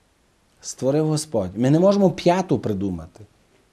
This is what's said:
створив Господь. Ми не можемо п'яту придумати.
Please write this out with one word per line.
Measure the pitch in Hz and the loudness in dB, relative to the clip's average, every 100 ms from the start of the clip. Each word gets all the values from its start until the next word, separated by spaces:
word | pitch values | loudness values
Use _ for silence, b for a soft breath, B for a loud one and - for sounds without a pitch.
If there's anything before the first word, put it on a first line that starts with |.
| _ _ _ _ _ _ | _ _ _ _ _ _
створив | - - 127 147 156 | -18 -6 -2 0 0
Господь. | 151 - 117 92 95 | -2 -4 -4 -4 -2
Ми | 127 | 2
не | 156 | 4
можемо | 190 202 190 | 4 4 2
п'яту | - 175 180 180 127 | 2 0 0 0 -2
придумати. | 113 101 98 87 82 - 104 _ _ _ _ | -2 -4 -4 -6 -12 -20 -20 _ _ _ _